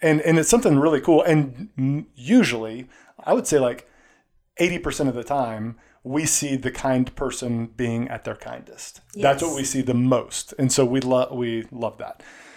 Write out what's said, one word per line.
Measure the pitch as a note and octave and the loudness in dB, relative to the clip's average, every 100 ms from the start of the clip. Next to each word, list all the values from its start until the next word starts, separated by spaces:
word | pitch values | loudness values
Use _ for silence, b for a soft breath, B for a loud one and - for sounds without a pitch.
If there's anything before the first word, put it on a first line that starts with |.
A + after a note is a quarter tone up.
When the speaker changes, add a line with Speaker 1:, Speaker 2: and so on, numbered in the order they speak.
Speaker 1:
And, | D#3+ D#3 | 2 2
and | E3 D#3+ | 4 4
it's | D#3 | 4
something | A#3 G#3+ C#3 | 4 6 4
really | D#3+ C#3+ | 4 4
cool. | F3 E3 | 6 6
And | F3+ D#3 C#3 B2 G#3+ - | 6 4 2 -6 -12 -4
m-, | C3 C#3+ - | -2 -2 -6
usually, | - B2+ B3 D#3 A#2 A2 A#2 B2+ b b - | -12 4 4 4 0 -6 -10 -16 b b -10
I | - | -2
would | A#3 - | -2 2
say, | D3 | 2
like, | B2 B2+ - b b b b _ _ - | 2 -2 -12 b b b b _ _ -2
eighty | F3 F3 | -2 -2
percent | D3 C3 C#3 | -6 -2 -2
of | |
the | A#2+ | -4
time, | A2+ C#3+ A#2+ A2 A2+ A2+ b b | -4 -4 -4 -6 -10 -12 b b
we | B2+ C#3+ | -8 -4
see | D#3 - D3 C3+ | -2 -2 -2 -4
the | C3 | -4
kind | - C#3 B2+ B2+ - | -4 -2 0 0 -4
person | C3 - B2 A#2 A2+ | -8 -6 -6 -4 -6
being | - A#2+ A#2 B2+ | -6 -4 -4 -6
at | A#2 | -8
their | - G#2+ | -12 -12
kindest. | A#2+ B2 - - - - _ | -12 -16 -16 -20 -20 -20 _
That's | G2+ C#3 C#3 | 0 2 2
what | E3 | -2
Speaker 2:
Yes. | C#3 | -4
Speaker 1:
we | |
see | C3+ C3+ | -4 -2
the | B2+ | 0
most. | A#2+ B2+ B2 - - - - | 0 2 2 0 -10 -12 -4
And | C3 | 0
so | - | 2
we | B2 C3 | 2 0
lo-, | B2+ B2+ B2+ | 0 0 0
we | B2+ A#2+ A2+ A2 | -4 -4 -6 -8
love | B2 A2+ - | -8 -8 -8
that. | A2 - B B B | -14 -16 B B B